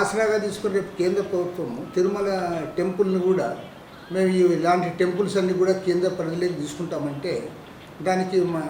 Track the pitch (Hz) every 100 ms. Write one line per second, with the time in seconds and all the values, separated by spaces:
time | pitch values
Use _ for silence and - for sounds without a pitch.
0 | 196 214 220 214 202 - 208 190 - -
1 | 180 196 - 180 175 - 135 120 170 180
2 | 190 202 196 190 175 165 151 - 185 180
3 | 190 190 180 175 117 - - - - -
4 | - 180 190 185 175 160 170 180 175 -
5 | 180 180 190 196 185 180 185 185 180 175
6 | 185 185 165 170 180 151 147 - 160 156
7 | 143 139 180 120 - - - - - -
8 | 165 185 185 185 170 160